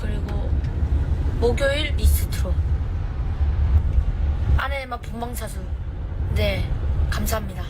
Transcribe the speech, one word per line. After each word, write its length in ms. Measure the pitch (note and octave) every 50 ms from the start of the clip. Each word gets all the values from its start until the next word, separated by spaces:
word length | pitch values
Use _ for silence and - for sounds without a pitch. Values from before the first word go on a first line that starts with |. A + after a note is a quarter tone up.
그리고 480 | - - - - - - - - - - - - - - - - - - - - - - - - - - - -
목요일 540 | A#3 A#3+ A#3+ - C#4 C#4 C#4 C#4+ A#3+ - -
미스트롯. 600 | - A3 A3 A3 - - - - - - - - - - - - - - - - - - - - - - - - - - - - - - - - - - - - - - - - - - - - - - - -
아내만 420 | - C4 C4+ C#4 C#4 C4 B3+ B3 A3
본방사수. 580 | - - A3+ A#3 A#3+ B3 A#3+ - A3+ - - F#3+ F#3 - - - - - - - - - - - - - -
네, 340 | - G#3 - - - - - - - - - - - - -
감사합니다. 540 | - - - - - A3 G#3 G3 - - -